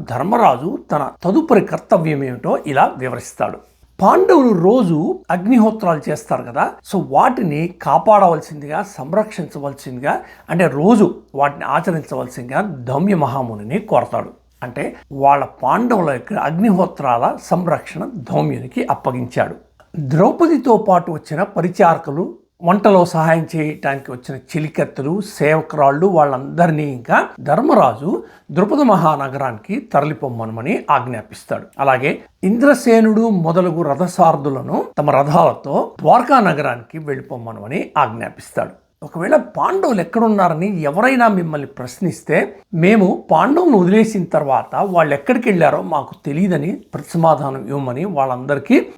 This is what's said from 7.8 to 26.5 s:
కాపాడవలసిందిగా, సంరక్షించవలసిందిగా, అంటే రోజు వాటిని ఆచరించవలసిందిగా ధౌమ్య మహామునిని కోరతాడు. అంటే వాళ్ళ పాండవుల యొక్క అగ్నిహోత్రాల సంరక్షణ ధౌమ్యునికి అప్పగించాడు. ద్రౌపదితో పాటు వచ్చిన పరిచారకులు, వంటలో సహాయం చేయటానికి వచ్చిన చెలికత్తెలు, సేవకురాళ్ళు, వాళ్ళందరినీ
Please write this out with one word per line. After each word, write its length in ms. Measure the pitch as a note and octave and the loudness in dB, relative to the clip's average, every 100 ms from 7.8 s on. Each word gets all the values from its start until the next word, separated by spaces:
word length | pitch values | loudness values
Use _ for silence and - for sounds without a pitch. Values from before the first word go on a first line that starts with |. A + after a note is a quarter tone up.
కాపాడవలసిందిగా, 1000 | D3+ D#3 A3 G#3 F#3 D#3 - D3+ C#3+ D#3+ | 0 2 6 6 6 2 -4 -14 -10 -8
సంరక్షించవలసిందిగా, 1400 | G3 - C#3 G3 G#3+ - D3+ D3 C#3 C3+ C#3 B2 C#3 G#3 - - - | -8 -12 -4 -2 -4 -6 -10 -8 -10 -10 -14 -6 -4 -4 -8 -16 -4
అంటే 160 | E3+ E3 | 0 2
రోజు 480 | C#3 F3+ A#3 F#3 - _ | 2 4 4 4 0 _
వాటిని 300 | C3+ C#3+ - | -2 0 -2
ఆచరించవలసిందిగా 960 | - D3 F3+ D#3+ B2 C3 B2+ - B2 C#3+ | -4 -2 -2 -4 -6 -10 -10 -12 -6 -4
ధౌమ్య 540 | G#3 C3+ A#2+ C#3 G3 | -4 -8 -4 -2 0
మహామునిని 640 | F3 C3+ C3+ B2 G#2 G#2+ F3+ | 0 0 -2 -6 -8 -6 -6
కోరతాడు. 500 | - C#3+ - A2+ - - _ - | 0 0 0 -6 -8 -14 _ -16
అంటే 340 | B2 C3+ F#3 - - | -12 -8 -10 -12 -14
వాళ్ళ 320 | C#3 C#3 C#3+ B2+ - | 0 2 2 0 -4
పాండవుల 480 | B2+ E3+ A#3+ G#3+ D#3+ | 0 0 0 0 0
యొక్క 240 | B2+ - | -4 -6
అగ్నిహోత్రాల 1000 | G#3 C#3+ E3 A3+ F#3 F3+ - C#3 A#2 D#3+ - | -4 -2 0 2 2 0 -2 -2 0 0 -4
సంరక్షణ 680 | - F3+ F3 C#3+ - D#3+ C4 | -4 -2 0 -4 -6 -10 -10
ధౌమ్యునికి 720 | A3 A#2+ D#3 D3+ A#2+ A#2 B3 | -10 -4 -2 -2 -4 -6 -6
అప్పగించాడు. 680 | - F3 C3 B2+ A#2+ - F2+ E2+ _ _ _ E3 | -4 -4 -4 -6 -4 -2 -4 -6 _ _ _ -8
ద్రౌపదితో 800 | C3+ D#3 A3+ D#4 E4+ D4 C4+ G#3+ | -2 0 2 2 2 2 2 2
పాటు 360 | - F3+ F3 | 4 0 0
వచ్చిన 300 | D3+ - D#3 | -10 -8 -6
పరిచారకులు, 920 | G3+ - F3 F3 F3 D#3+ - C#3+ A#3+ - _ _ | -4 -2 -2 4 4 2 -2 -6 -6 -10 _ _
వంటలో 420 | F3 G3 G#3 F#3+ | 0 2 4 4
సహాయం 420 | F3 D#3+ D#3+ E3 D#3 D#3+ | 4 2 2 2 0 -4
చేయటానికి 540 | D3+ D3 C#3+ C3+ C3+ | -4 -4 -6 -6 -8
వచ్చిన 260 | B2 - C3 | -14 -12 -14
చెలికత్తెలు, 840 | - C#3+ D3+ - C#3 - C3+ G3+ | -8 -6 -4 -4 -4 -4 -4 -4
సేవకురాళ్ళు, 840 | - - D3 D#3 D3+ D3+ C#3 C#3+ G3 | -6 -2 0 0 -2 0 2 4 2
వాళ్ళందరినీ 800 | E3+ C#3+ C3 C#3 | 4 2 0 -4